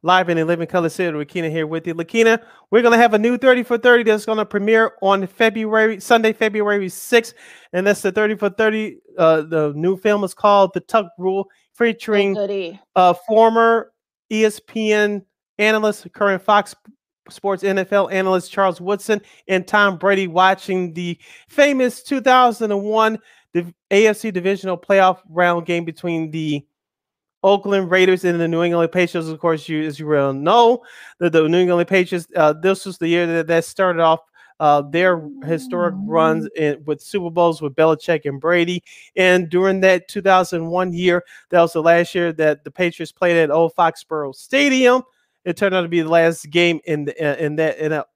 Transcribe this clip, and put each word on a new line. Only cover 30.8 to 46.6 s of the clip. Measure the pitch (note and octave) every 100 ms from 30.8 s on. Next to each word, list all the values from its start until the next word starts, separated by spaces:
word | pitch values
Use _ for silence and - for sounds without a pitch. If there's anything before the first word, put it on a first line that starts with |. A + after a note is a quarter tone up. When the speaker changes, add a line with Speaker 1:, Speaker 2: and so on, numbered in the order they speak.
| - - - _
Speaker 1:
the, | F3
the | E3 D#3
New | F3
England | F3+ F3 F3
Patriots, | F#3+ F3+ F3+ E3
uh, | - D#3
this | D3+ F3+ F#3+
was | G3+ F3
the | E3
year | E3+ E3+
that, | E3 D#3+
that | E3
started | E3 - F#3 E3+
off, | E3 E3 _ _ _ _
uh, | D#3 D3
their | C#3+ E3 F#3 F3 D3+ C#3+
historic | D3 E3 C3 F3 F3 F#3+
runs | G3+ D#3+ D#3+ D#3+ D#3
Speaker 2:
Mm. | -
Speaker 1:
in, | D3+ D3
with | D3 D3
Super | - G#3 E3+
Bowls | E3 E3+ D#3
with | D#3 C3+
Belichick | D#3+ D#3 - D#3+
and | D3 C#3
Brady. | D#3+ F3 E3+ F3+ _ - -
And | - F#3 F#3 E3+
during | F3 F#3+ F#3+
that | F#3+ F3+ F3+
two | G#3
thousand | F#3 F#3 F3+ F3 E3
one | F3 F#3
year, | E3+ F3+ F3 F3 - _
that | F3+
was | E3
the | E3
last | D#3+ E3+ E3+
year | F#3 F3
that | D#3+ D#3 D3
the | -
Patriots | - F3+ - D#3+
played | _ F3+ E3+
at | D#3
Old | D3+ E3 -
Foxborough | E3 D#3+ - D#3 C#3+
Stadium. | C#3 - C4+ C#4+ C4 B3 B3+ B3+ _ _ _
It | F3+ E3+
turned | G3+ F#3
out |
to | E3+
be | E3+
the | D#3+
last | E3 E3 E3 D3+
game | D#3+